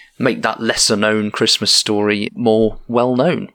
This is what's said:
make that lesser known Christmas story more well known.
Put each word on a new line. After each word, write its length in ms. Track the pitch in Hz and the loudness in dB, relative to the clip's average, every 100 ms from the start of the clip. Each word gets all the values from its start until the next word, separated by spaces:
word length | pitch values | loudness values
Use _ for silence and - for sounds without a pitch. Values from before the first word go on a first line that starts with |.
| - - | -18 -4
make 220 | 127 117 | -2 -2
that 180 | 113 110 | -4 -2
lesser 340 | 113 - - 107 | -2 0 0 2
known 340 | 107 107 104 | 2 0 -2
Christmas 400 | - 110 - 104 | 0 0 0 0
story 560 | - - 104 104 104 107 | 0 0 0 0 0 -4
more 440 | - 117 110 110 - - | -2 2 2 2 -2 -4
well 260 | 120 123 | 0 2
known. 360 | 123 160 156 95 | 2 0 -2 -6